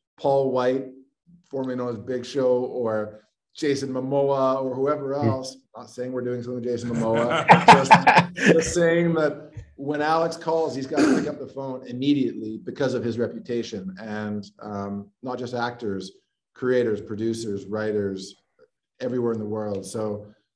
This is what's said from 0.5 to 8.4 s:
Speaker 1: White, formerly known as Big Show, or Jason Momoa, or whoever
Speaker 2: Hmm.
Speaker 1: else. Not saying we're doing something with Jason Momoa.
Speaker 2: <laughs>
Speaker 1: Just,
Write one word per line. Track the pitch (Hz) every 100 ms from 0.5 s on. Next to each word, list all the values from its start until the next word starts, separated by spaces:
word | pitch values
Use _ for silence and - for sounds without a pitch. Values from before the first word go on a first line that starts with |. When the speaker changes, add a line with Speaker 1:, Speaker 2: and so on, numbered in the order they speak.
Speaker 1:
White, | 127 127 135 - - - _ _ - _
formerly | 135 127 127
known | 123
as | 110
Big | 123 127
Show, | 120 139 127 123
or | 123 123 113 107 107 - _ _ _
Jason | - 147 139 135
Momoa, | 131 131 139 139 139 131 135
or | 131
whoever | 131 139 147 139
Speaker 2:
Hmm. | 139 113
Speaker 1:
else. | - - - _ 113
Not | 113
saying | 123 127
we're | 127
doing | 123 123
something | 120 123
with |
Jason | 120 120 120
Momoa. | 117 113 113 120 156 -
Speaker 2:
<laughs> | 175 -
Speaker 1:
Just, | - - - - 180 175 -